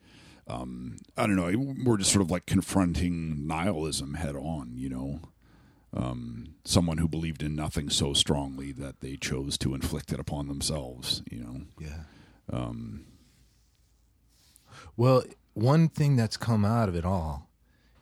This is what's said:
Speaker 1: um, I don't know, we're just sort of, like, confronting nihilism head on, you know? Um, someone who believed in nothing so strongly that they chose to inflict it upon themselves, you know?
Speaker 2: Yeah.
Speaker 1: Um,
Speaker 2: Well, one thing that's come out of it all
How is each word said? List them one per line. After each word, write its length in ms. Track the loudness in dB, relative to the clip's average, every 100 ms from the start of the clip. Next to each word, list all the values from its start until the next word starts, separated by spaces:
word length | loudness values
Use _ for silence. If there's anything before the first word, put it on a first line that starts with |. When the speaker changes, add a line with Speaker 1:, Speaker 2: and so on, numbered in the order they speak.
| _ -20 -20 -18 -10
Speaker 1:
um, 520 | -8 -8 -10 -10 -12 -10 -2
I 100 | 2
don't 100 | 4
know, 380 | 2 0 -2 0 2
we're 100 | 4
just 160 | 4
sort 80 | 4
of, 100 | 4
like, 140 | 0
confronting 1040 | 2 0 2 2 2 2 0 0 -2 -4 -2
nihilism 640 | -2 0 0 -2 -4 -6
head 240 | -4 -4 -4
on, 360 | -4 -6 -6 -8
you 140 | -6
know? 300 | -6 -6 -8 -10 _ _ -20 _ _ _ -6
Um, 600 | -4 -4 -8 -10 -14 -12 0
someone 320 | 2 4 2
who 100 | 0
believed 340 | 0 -4 -4
in 140 | -4 -4
nothing 320 | -4 -4 -2
so 240 | 0 2
strongly 600 | 2 4 2 0 -6 -10
that 280 | -8 -10 -10
they 160 | -10 -8
chose 400 | -4 -4 -2 -2
to 180 | -2
inflict 380 | -2 -2 -4 -4
it 80 | -6
upon 280 | -4 -6 -4
themselves, 760 | -4 -2 -4 -6 -8 -4 -4 -6
you 80 | -10
know? 200 | -10 -10 -12 -12
Speaker 2:
Yeah. 200 | -12 -10 -12 -18 -20 -20 -8
Speaker 1:
Um, 540 | -6 -4 -6 -10 -12 -14 -20 _ _ _ _ _ _ _ _ _ _ _ _ _ _ _ -20 -8 2
Speaker 2:
Well, 280 | 6 6 4 -6 _
one 340 | 0 4 6 6
thing 280 | 4 4 4
that's 200 | 4 0
come 280 | 0 4
out 240 | 4 4 2
of 60 | 2
it 80 |
all 440 | 2 0 0 -4 -10 _ _ _ _ _